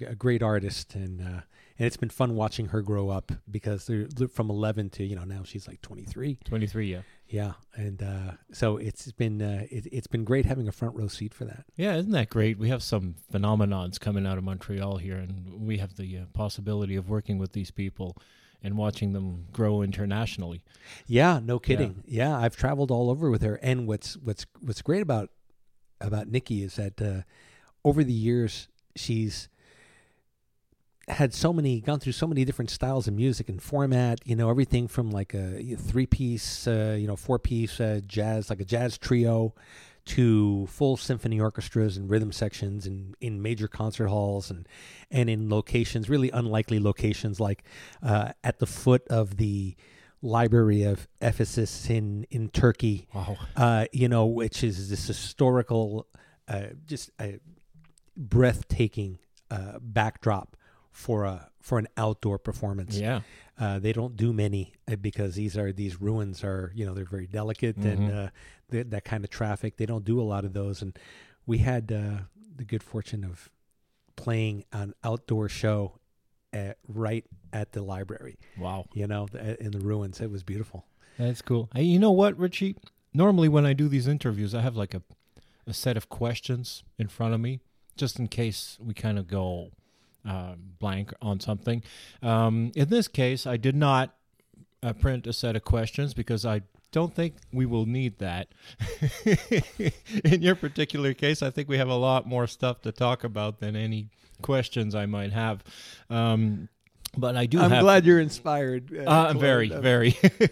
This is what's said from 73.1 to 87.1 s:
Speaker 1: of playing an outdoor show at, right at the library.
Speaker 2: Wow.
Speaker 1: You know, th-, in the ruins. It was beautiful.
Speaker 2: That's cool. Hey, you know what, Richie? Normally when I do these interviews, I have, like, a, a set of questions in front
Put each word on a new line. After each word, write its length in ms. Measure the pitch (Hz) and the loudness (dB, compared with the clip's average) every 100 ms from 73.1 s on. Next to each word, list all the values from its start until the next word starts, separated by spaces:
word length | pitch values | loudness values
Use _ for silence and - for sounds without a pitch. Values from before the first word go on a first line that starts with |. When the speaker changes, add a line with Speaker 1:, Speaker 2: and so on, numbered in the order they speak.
| 107 | -8
Speaker 1:
of 240 | 95 87 - _ _ _ _ _ _ - | -8 -12 -18 _ _ _ _ _ _ -10
playing 480 | - 113 110 104 - | -4 -2 -2 -4 -8
an 220 | 107 101 - | -8 -8 -6
outdoor 440 | 117 120 - 110 104 | -6 -4 -2 -2 -2
show 500 | - 110 104 98 - _ _ _ _ _ | -2 0 0 -2 -8 _ _ _ _ _
at, 240 | 107 98 - - | -10 -10 -12 -10
right 360 | 107 110 113 - - - | -4 -2 -4 -6 -18 -10
at 200 | 110 104 | -8 -6
the 100 | 104 | -6
library. 560 | 98 95 95 - - - - - | -8 -8 -8 -12 -14 -18 -18 -10
Speaker 2:
Wow. 280 | 90 95 - | -8 -8 -8
Speaker 1:
You 120 | 104 101 | -6 -4
know, 200 | 104 101 | -4 -4
th-, 320 | 110 107 113 | -6 -6 -6
in 120 | 107 | -6
the 100 | 101 | -4
ruins. 400 | 98 107 98 - | -2 -2 -4 -6
It 100 | 110 | -8
was 120 | 101 | -6
beautiful. 440 | 87 98 110 92 - _ _ - | -6 -8 -8 -12 -20 _ _ -4
Speaker 2:
That's 220 | 120 120 | -2 -2
cool. 280 | - 117 113 | 0 -2 0
Hey, 100 | 123 | 2
you 140 | 170 175 | 6 8
know 120 | 214 | 8
what, 260 | 185 202 190 | 8 6 4
Richie? 380 | 180 - 196 - - _ _ | -2 -2 -4 -4 -14 _ _
Normally 340 | 143 196 185 156 | 4 6 8 8
when 160 | 147 143 | 8 6
I 60 | |
do 140 | 139 147 | 4 2
these 180 | 139 123 | 2 2
interviews, 460 | 147 123 101 101 | 0 0 -2 -2
I 60 | 117 | 0
have, 140 | 123 113 | -2 -2
like, 160 | 101 | -4
a, 80 | 92 - - _ _ _ _ - | -6 -10 -20 _ _ _ _ -10
a 60 | |
set 240 | 107 131 110 | -4 -2 -2
of 120 | - | -4
questions 760 | - 120 117 - 123 123 - - - | -4 -4 -4 -4 -4 -6 -14 -14 -8
in 100 | |
front 240 | 104 | -6